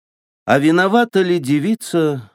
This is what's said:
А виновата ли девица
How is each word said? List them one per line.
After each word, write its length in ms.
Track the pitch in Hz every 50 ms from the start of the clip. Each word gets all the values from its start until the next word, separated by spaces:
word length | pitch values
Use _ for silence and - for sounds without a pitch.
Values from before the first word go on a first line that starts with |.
| _ _ _ _ _ _ _ _ -
А 140 | - 117 139
виновата 640 | 143 156 165 175 185 196 208 240 240 233 - 190
ли 180 | 190 180 175 175
девица 920 | 135 127 147 147 143 202 226 - - - - 170 160 151 143 127 113 - _